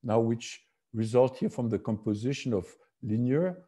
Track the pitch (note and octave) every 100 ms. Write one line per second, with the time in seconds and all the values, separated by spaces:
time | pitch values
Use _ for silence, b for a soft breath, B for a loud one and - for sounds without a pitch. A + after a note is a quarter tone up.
0 | B2+ A2 A2+ A#2 - - _ _ _ A2
1 | A2 B2 B2+ - G#3+ - A#2+ G#2 - G#2+
2 | - G#2 A#2 C#3 C3 G#2+ E2+ - b _
3 | - G#2+ B2 C#3 F3+ F3+